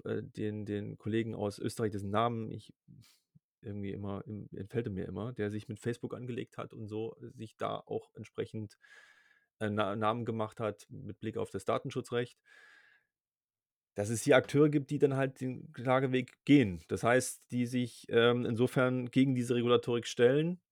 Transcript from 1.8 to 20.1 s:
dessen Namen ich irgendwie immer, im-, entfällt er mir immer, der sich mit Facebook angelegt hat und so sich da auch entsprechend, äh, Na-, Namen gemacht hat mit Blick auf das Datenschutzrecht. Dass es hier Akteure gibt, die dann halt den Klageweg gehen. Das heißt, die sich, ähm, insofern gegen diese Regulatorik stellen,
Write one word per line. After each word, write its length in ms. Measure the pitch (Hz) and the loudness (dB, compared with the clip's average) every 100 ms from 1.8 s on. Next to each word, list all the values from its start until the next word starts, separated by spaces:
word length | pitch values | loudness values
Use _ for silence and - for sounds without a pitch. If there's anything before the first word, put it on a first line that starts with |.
| 110 | -4
dessen 180 | 101 98 | -2 -2
Namen 400 | 104 117 113 110 | 0 0 -2 -8
ich 220 | 107 - - _ 104 113 _ _ _ _ _ | -10 -14 -20 _ -20 -20 _ _ _ _ _
irgendwie 320 | 110 101 98 | -12 -8 -6
immer, 320 | 101 101 98 - | -6 -6 -8 -8
im-, 220 | 104 - | -10 -10
entfällt 340 | - 101 117 117 | -12 -8 -6 -4
er 60 | |
mir 140 | 95 - | -6 -6
immer, 260 | 95 113 | -6 -8
der 180 | 127 104 | -6 -6
sich 180 | 107 104 | -6 -10
mit 100 | 107 | -8
Facebook 360 | 120 117 113 | -6 -6 -8
angelegt 420 | 110 123 117 - - | -10 -10 -10 -10 -12
hat 160 | 120 | -14
und 160 | - 107 | -12 -10
so 260 | 107 113 - | -8 -8 -10
sich 360 | 120 127 113 - | -18 -16 -16 -8
da 200 | 107 107 | -6 -6
auch 340 | - 107 - | -6 -8 -8
entsprechend, 640 | - 107 - 107 110 104 _ - - - _ _ _ _ - | -18 -14 -8 -8 -8 -12 _ -20 -20 -20 _ _ _ _ -6
äh, 100 | 107 | -2
Na-, 240 | 104 98 | 0 0
Namen 300 | 107 110 117 | 0 0 0
gemacht 340 | 113 113 107 - | -2 -4 -4 -4
hat 280 | 110 104 - | -6 -6 -14
mit 320 | 117 98 - | -16 -14 -10
Blick 160 | 110 107 | -8 -6
auf 140 | 101 | -6
das 160 | 98 - | -6 -2
Datenschutzrecht. 720 | 120 135 131 - 120 120 _ _ - - - _ _ _ _ _ _ _ _ _ _ _ - | -2 -2 -8 -4 -2 -4 _ _ -20 -20 -20 _ _ _ _ _ _ _ _ _ _ _ -6
Dass 120 | 104 | -4
es 140 | 117 | -2
hier 140 | 143 131 | 4 4
Akteure 320 | 123 139 151 | 6 4 4
gibt, 200 | 147 135 | 4 -2
die 80 | 147 | 2
dann 180 | 143 135 | 2 2
halt 240 | 135 - | -2 -4
den 320 | 131 123 - | -8 -8 -14
Klageweg 680 | - 123 127 135 127 127 _ | -6 0 2 2 0 -2 _
gehen. 360 | - 143 110 85 - | 6 6 6 0 -6
Das 140 | 95 | -2
heißt, 480 | 117 127 127 - - | 4 4 2 -8 -6
die 160 | 123 123 | -4 -2
sich, 400 | 127 120 - - | -2 -4 -6 2
ähm, 380 | 117 117 120 120 | 6 6 6 2
insofern 640 | 113 127 - 127 127 123 | 2 2 4 2 2 0
gegen 240 | 131 135 | 4 4
diese 220 | 127 120 123 | 4 2 2
Regulatorik 500 | 120 117 - 120 | 4 4 4 -2
stellen, 560 | 113 | -2